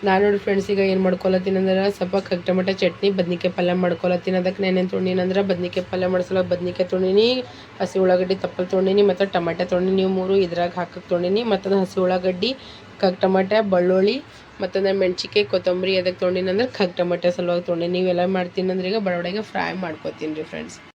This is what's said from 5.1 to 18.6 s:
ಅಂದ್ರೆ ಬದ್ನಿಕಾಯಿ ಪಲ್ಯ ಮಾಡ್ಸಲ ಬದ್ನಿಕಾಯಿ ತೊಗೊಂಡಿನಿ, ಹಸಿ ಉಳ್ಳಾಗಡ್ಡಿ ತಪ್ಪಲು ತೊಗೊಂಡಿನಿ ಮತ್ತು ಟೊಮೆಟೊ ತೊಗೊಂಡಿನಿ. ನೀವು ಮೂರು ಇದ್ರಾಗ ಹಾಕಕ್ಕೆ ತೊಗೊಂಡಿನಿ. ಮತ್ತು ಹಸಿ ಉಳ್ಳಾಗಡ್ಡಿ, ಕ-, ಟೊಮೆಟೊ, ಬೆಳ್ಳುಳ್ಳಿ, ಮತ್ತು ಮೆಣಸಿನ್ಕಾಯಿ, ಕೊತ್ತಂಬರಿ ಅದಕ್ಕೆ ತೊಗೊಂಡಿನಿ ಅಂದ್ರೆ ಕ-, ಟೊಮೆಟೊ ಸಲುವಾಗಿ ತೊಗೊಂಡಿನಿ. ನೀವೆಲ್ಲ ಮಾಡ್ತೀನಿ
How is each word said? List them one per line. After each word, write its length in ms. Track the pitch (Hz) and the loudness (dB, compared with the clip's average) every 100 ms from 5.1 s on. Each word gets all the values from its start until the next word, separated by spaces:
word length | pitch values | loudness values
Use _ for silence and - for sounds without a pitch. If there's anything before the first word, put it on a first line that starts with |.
| 185 | 0
ಅಂದ್ರೆ 200 | 180 190 | 0 0
ಬದ್ನಿಕಾಯಿ 460 | 196 180 180 180 180 | 0 -2 -2 -4 -4
ಪಲ್ಯ 160 | 185 185 | -2 0
ಮಾಡ್ಸಲ 340 | 185 180 190 | 0 0 0
ಬದ್ನಿಕಾಯಿ 480 | 180 175 180 180 180 | 0 -2 -4 -2 -2
ತೊಗೊಂಡಿನಿ, 540 | 185 185 196 226 254 247 - - - | 0 2 4 4 2 -4 -12 -20 -6
ಹಸಿ 200 | 185 196 | -4 2
ಉಳ್ಳಾಗಡ್ಡಿ 360 | 185 185 185 190 | 4 4 2 -2
ತಪ್ಪಲು 300 | 180 - 180 | -4 -4 -2
ತೊಗೊಂಡಿನಿ 360 | 190 190 196 | 0 2 4
ಮತ್ತು 320 | 202 185 196 | 4 4 0
ಟೊಮೆಟೊ 320 | 185 170 165 180 | 0 -2 -2 0
ತೊಗೊಂಡಿನಿ. 300 | 180 185 190 | 0 2 2
ನೀವು 140 | 190 | 2
ಮೂರು 260 | 190 185 196 | 0 2 2
ಇದ್ರಾಗ 360 | 180 170 175 175 | 2 0 -2 -2
ಹಾಕಕ್ಕೆ 340 | 175 - - | -8 -8 -4
ತೊಗೊಂಡಿನಿ. 340 | 175 175 196 | -2 0 0
ಮತ್ತು 360 | 233 190 185 196 | 2 0 2 0
ಹಸಿ 200 | 185 190 | 0 0
ಉಳ್ಳಾಗಡ್ಡಿ, 540 | 185 185 180 180 220 269 - - - - | 0 2 0 -2 -2 -4 -10 -20 -20 -2
ಕ-, 160 | 190 180 | 0 2
ಟೊಮೆಟೊ, 480 | 190 190 190 208 214 | 2 2 2 2 2
ಬೆಳ್ಳುಳ್ಳಿ, 480 | 185 180 185 196 254 - - - - | 2 4 4 2 0 -6 -20 -20 -8
ಮತ್ತು 200 | 185 190 196 196 | -4 0 0 2
ಮೆಣಸಿನ್ಕಾಯಿ, 460 | 185 180 - 214 208 | 0 0 -2 0 2
ಕೊತ್ತಂಬರಿ 520 | 190 185 180 190 185 | 0 0 0 0 0
ಅದಕ್ಕೆ 220 | 180 180 | 0 0
ತೊಗೊಂಡಿನಿ 300 | 185 180 185 | 0 0 0
ಅಂದ್ರೆ 180 | 190 254 | 0 0
ಕ-, 280 | - 185 180 | 0 -2 0
ಟೊಮೆಟೊ 340 | 175 170 180 | -2 2 0
ಸಲುವಾಗಿ 300 | 175 175 175 | 0 0 -2
ತೊಗೊಂಡಿನಿ. 320 | 180 170 175 180 | -2 -2 0 0
ನೀವೆಲ್ಲ 260 | 185 175 180 | 0 2 0
ಮಾಡ್ತೀನಿ 460 | 190 180 185 | 0 -2 -2